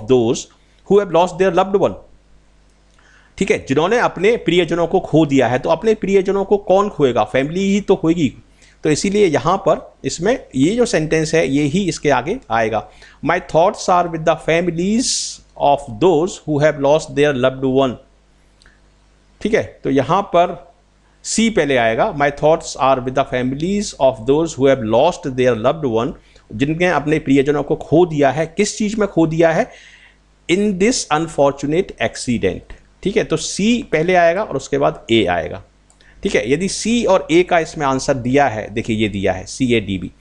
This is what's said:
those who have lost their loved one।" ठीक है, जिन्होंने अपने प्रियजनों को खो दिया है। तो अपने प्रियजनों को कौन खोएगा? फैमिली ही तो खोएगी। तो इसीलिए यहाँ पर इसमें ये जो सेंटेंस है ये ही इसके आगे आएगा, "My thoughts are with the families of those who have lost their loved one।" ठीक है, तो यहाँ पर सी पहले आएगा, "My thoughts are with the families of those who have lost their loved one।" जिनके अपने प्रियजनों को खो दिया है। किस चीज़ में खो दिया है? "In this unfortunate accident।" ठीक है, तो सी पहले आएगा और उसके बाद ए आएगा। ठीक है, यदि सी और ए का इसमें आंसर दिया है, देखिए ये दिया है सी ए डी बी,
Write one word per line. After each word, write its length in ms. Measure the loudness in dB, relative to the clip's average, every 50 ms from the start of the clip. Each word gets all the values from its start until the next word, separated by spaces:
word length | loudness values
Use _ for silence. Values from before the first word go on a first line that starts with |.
| 0 2
those 260 | 4 4 4 2 0 -2 -6 -12 _ _ _ _ _ _ _ 2
who 100 | 2 2
have 120 | 4 2 2
lost 220 | 2 2 2 0 0
their 180 | 0 2 2
loved 240 | 2 0 0 0 0
one।" 120 | 0 0 -2 -6 -14 _ -20 _ _ _ -20 _ _ _ _ _ _ _ _ _ _ _ _ _ _ _ _ _ _ _ _ -4
ठीक 120 | -2 0
है, 140 | 0 -2 -2 -2
जिन्होंने 300 | 0 0 2 2 2 2
अपने 380 | 0 0 -2 0 0 0 0
प्रियजनों 500 | 0 0 0 2 2 0 0 0 -2 0
को 140 | 0 0 -2
खो 260 | -2 2 2 2 2
दिया 220 | 4 4 2 2 2
है। 100 | 0 0
तो 120 | 0 0
अपने 240 | -2 0 0 0 0
प्रियजनों 500 | 0 0 2 2 2 2 2 -2 -2 0
को 120 | 0 0
कौन 320 | 0 2 2 2 2 2 0
खोएगा? 360 | 0 0 0 2 2 0 0
फैमिली 480 | 0 0 -2 -2 -2 -2 -2 0 0
ही 80 | 0 0
तो 160 | 2 0 0
खोएगी। 360 | 2 2 0 2 2 0 -2 -2 -8 -18 _ _ _ _ _ _ _ -2
तो 60 | 0
इसीलिए 360 | 0 0 -2 0 2 2 2
यहाँ 300 | 2 2 0 0 0 -2
पर 420 | 0 2 0 0 0 -4 -10 _ _ -10
इसमें 420 | -8 -6 -2 -2 -2 -2 -2 -6 -6 0
ये 180 | 0 2 2 2
जो 100 | 2 0
सेंटेंस 500 | 0 0 -2 0 0 0 -2 0 0 0
है 140 | 0 0 0
ये 140 | 0 0
ही 260 | 0 0 0 -2 -2 -2
इसके 220 | -4 -2 0 0
आगे 280 | 0 0 0 -4 -6 -8 -6 -2
आएगा, 380 | -2 0 0 0 -2 -4 -6 -8 -16 -20 -20 -20 -14 _ -2
"My 140 | -2 -2 -2
thoughts 460 | -2 0 2 2 2 2 0 -2 0 2
are 160 | 2 2 2
with 180 | 0 -4 -2 0
the 120 | 0 0 0 0 0
families 880 | 0 0 0 -2 -2 -2 -2 0 0 0 0 -2 -4 -6 -6 -8 -12 -16 _ _ _ 0
of 160 | 2 2 2 2 -2 -8 -4 2 2
those 260 | 4 4 4 2 -2
who 320 | -4 -8 -6 -4 0 2
have 180 | 2 2 2 2 2
lost 280 | 2 2 2 0 -2 -2 0
their 180 | 0 2 2 0 0
loved 340 | 0 0 -2 -2 0 2 2
one।" 160 | 2 0 -2 -6 -14 _ _ _ _ _ _ _ _ _ _ _ _ _ _ _ _ _ _ _ _ _ _ _ _ _ _ _
ठीक 140 | -2 0 0
है, 260 | -2 -2 -4 -10 -8 -4
तो 60 | -2
यहाँ 320 | 0 0 0 0 0 -2
पर 460 | 0 0 2 2 2 2 -2 -8 -16 -20 _ _ _ _ _ _ _ _ _ _
सी 280 | -12 -6 -2 0 0 0
पहले 260 | 2 0 0 2 2
आएगा, 380 | 2 2 2 2 0 -2 -2 0
"My 160 | 0 -2 -2
thoughts 460 | 0 2 2 2 2 2 -2 -8 -4 0
are 160 | 2 2 2 2
with 160 | -2 -2 -2
the 100 | -4 -2 -2 -4
families 600 | -4 -4 -4 -4 -4 -4 -2 -2 -4 -4 -6 -2 0
of 120 | 0 0 0 0 0 0
those 240 | 2 2 0 -2 -2
who 120 | 2 2 2
have 140 | 2 2 0 2 2
lost 360 | 4 4 2 0 -2 -6 -6 -2 0
their 220 | 2 2 2 2 0
loved 280 | -2 -2 0 -2 -2 0
one।" 160 | 0 -2 -2 -6 -12 _ _ _ _ _ -14
जिनके 320 | -6 -4 -2 -2 0 0 0
अपने 340 | 0 0 0 0 0 -2 -2
प्रियजनों 440 | 0 2 2 2 2 2 0 -2
को 140 | -2 -4 -4
खो 300 | -6 -2 2 2 4 4
दिया 240 | 2 2 0 0 0
है। 240 | 0 -2 -6 -4 -2
किस 220 | -2 -2 -2 -2 -4
चीज़ 180 | -4 -4 -2
में 120 | -2 -4 0
खो 180 | 0 0 0
दिया 260 | 2 2 2 2 2
है? 180 | 2 0 -2 -4 -10 -18 -20 -20 -20 -20 -20 -20 _ _ _ _ _ _ _ -2
"In 80 | 0 0
this 460 | 0 0 0 0 0 0 0 -2 -4 -2
unfortunate 800 | -2 -2 -2 -4 0 0 2 2 0 -2 -4 -2 -2 -2 -2 -4 -6 -6
accident।" 720 | -6 -6 -6 -6 -4 -4 -2 -2 -2 -2 -4 -6 -10 -18 -20 -20 _ _ _ _
ठीक 140 | -6 -2 -2
है, 80 | -2 -2
तो 120 | -2 -4
सी 460 | -4 -4 -6 -4 -2 0 0 0 -2 -2 -2
पहले 220 | -2 0 0 2 2
आएगा 280 | 4 4 4 2 0
और 140 | -4 -4 -6
उसके 220 | -8 -6 -4 -2 0
बाद 280 | 0 0 -2 -4 -2 0
ए 140 | 2 2 2
आएगा। 380 | 2 0 -2 -4 -6 -10 -14 -18 _ _ _ _ _ _ _ _ _ _ -8
ठीक 120 | -4 -2 -2
है, 180 | -2 0 0
यदि 160 | -2 -2 -2 -4
सी 360 | -6 -6 -4 -2 -2 0 2
और 240 | 2 0 0 0 2
ए 120 | 2 2
का 160 | 2 2 0 0
इसमें 280 | -2 -2 -6 -4 -2
आंसर 280 | -2 -2 0 -2 -2 -2
दिया 340 | -2 -2 0 2 2 2 2
है, 260 | 0 -4 -8 -6 -8
देखिए 220 | -6 -4 -4 -2
ये 120 | -2 -2 -2
दिया 240 | -2 -2 -2 -2
है 140 | -2 -4 -8
सी 280 | -12 -6 -4 0 0 0
ए 60 | 0
डी 180 | 0 -2 -6 -6
बी, 120 | -6 -10 -14 _